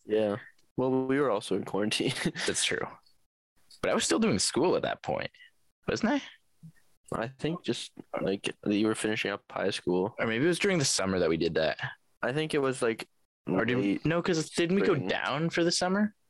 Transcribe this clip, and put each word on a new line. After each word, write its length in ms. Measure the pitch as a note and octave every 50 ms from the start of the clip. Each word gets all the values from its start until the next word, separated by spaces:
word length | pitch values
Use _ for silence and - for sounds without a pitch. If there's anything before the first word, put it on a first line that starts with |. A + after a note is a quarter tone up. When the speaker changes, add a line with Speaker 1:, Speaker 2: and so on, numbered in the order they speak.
| _
Speaker 1:
Yeah. 300 | - G#2+ G#2+ A2 G#2 G2+ A2+ - - - _ _ _ _
Well, 300 | - B2+ C3 C3 C3 C3
we 140 | C3 C3+ C#3
were 100 | D3 B2+
also 240 | G#2 G#2 - - F#2
in 80 | - -
quarantine. 480 | - - F#2+ G#2 G#2+ - - - C3 - - -
<laughs> 220 | F3 - - -
Speaker 2:
That's 180 | - F#2+ - -
true. 220 | - - - - - - - _ _ _ _ _ _ _ _ _ _ _ _ _ _ - -
But 80 | - F2+
I 40 | A#2+
was 100 | A3 -
still 140 | - - -
doing 200 | A3 G#3+ B2 F#2
school 360 | - - - A#2 D3 F#3 A#2
at 60 | -
that 200 | - - - -
point, 280 | - - - - - - - - - - _ _ _ _ _ _ _ -
wasn't 240 | - - - G#3+
I? 100 | D4 C#4 - - - _ _ _ _ _ - D#3+ - - _ _ _ _ _ - -
Speaker 1:
I 140 | - A2 B2+ C3+ -
think 240 | - D3+ E3+ - -
just, 280 | - A#2+ - - - - - - _ - -
like, 320 | - F#2+ G2 G2+ - - - - -
you 200 | - G#2 G2+ A2 A2
were 60 | A2
finishing 340 | - - G#2+ A2 A2+ - G#2
up 120 | G2+ - - -
high 200 | - G2 F#2+ F#2+
school. 440 | G#2 - - - F2+ F#2 F#2 G#2+ - -
Speaker 2:
Or 80 | A2+
maybe 180 | A#2 A2 A#2 C#3+
it 40 | F3
was 100 | F3 -
during 200 | - G3+ F#3 E3+
the 60 | C#3
summer 360 | - - - F#2+ F#2+ F#2+ F#2
that 80 | F2 D#2+
we 80 | E2
did 180 | E2 E2 E2 D#2
that. 240 | D#2 D#2+ D2+ - - - B2+ - - _ _ _ _
Speaker 1:
I 100 | - A#2
think 200 | B2+ D3+ D#3 D#3
it 60 | D#3 D3+
was, 240 | C3+ C3+ B2+ -
like, 240 | C3 A2+ A2+ - - - _ _ _ _ _ _ _ -
Speaker 2:
Or 160 | F2+ - A2+
did 120 | A2+ B2+
we, 60 | B2+ - G2+
Speaker 1:
late 140 | G2 - -
Speaker 2:
no, 140 | D3+ E3 F3
'cause 280 | E3 - F3 D#3+ D3+ -
didn't 260 | - - F3 E3 F#3
we 60 | G3+
go 120 | G3+ F#3 F3
Speaker 1:
spring. 140 | C#3 F#2+ F#2
Speaker 2:
down 420 | - - - F#2+ B2+ D3 E3 E3+
for 120 | - F3+
the 80 | E3 F3
summer? 440 | F3+ - F3+ F3+ F#3+ G3+ G#3+ G#3 - _ _ _